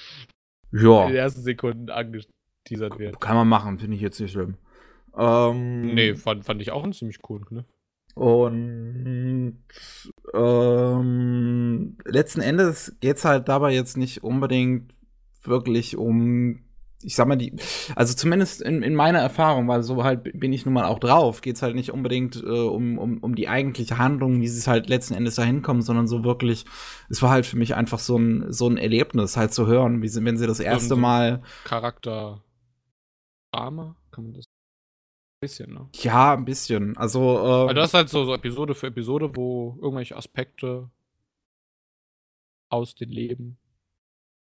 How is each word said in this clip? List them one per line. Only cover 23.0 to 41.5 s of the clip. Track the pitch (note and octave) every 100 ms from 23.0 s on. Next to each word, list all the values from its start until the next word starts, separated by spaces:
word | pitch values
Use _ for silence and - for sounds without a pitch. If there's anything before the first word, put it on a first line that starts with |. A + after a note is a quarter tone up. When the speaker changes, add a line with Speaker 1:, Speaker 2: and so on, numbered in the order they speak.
| A2+ A2+
Speaker 1:
um | A#2 A2+
die | -
eigentliche | B2+ C#3 B2+ A2+ B2
Handlung, | C3 C#3+ C3 B2
wie | A#2
sie | A#2
es | A#2+
halt | A#2 -
letzten | B2+ B2+ B2
Endes | A#2+ A2+
dahin | A#2+ C#3
kommen, | C#3+ B2
sondern | A2+ A#2 A#2
so | A#2
wirklich, | A#2+ B2 A#2 A2+ - - - - -
es | -
war | B2+
halt | C3 B2+
für | A#2+
mich | A#2 -
einfach | A2+ A2+
so | - A#2+
ein, | A#2 A2+ -
so | - A#2+
ein | A#2+
Erlebnis, | G#2 A2+ - A#2+ G2+ A#2+
halt | G#2+
zu | - A2+
hören, | A#2+ B2 A#2+
wie | A2
sie, | A2+
wenn | A2+ A#2
sie | A#2
das | A2
Speaker 2:
So |
ein, | G#2
Speaker 1:
erste | A#2+ A#2
Speaker 2:
so | B2+
ein |
Speaker 1:
Mal | B2 A#2+ A#2+ A#2+ B2 - -
Speaker 2:
Charakter-Drama? | A2+ A#2+ - A#2+ A2 G#2+ G2+ _ _ _ _ _ _ _ _ _ _ _ A2+ A#2+ D#3 D#3+ E3 _
Kann | -
man | A2+ B2+
das? | B2 _ _ _ _ _ _ _ _ _
Bisschen, | C#3+ - -
ne? | G2+ - -
Speaker 1:
Ja, | A#2+ A#2 C#3 C3
ein | B2
bisschen. | C3+ - A2 G2+ A2+
Also, | A2 B2+ B2+ A#2+
ähm, | A#2
Speaker 2:
Aber | B2+ C3
du | C3
hast | D#3+
halt | F3+ D#3+
so, | D#3
so | C3
Episode | B2+ A#2+ A#2+ D3 C3+
für | C3
Episode, | A#2+ A#2 D3 D#3 B2+
wo | B2 B2 A#2+ B2
irgendwelche | D3 C3 A#2+ -
Aspekte | - - B2+ - B2+ B2 B2+ _ _ _ _ _ _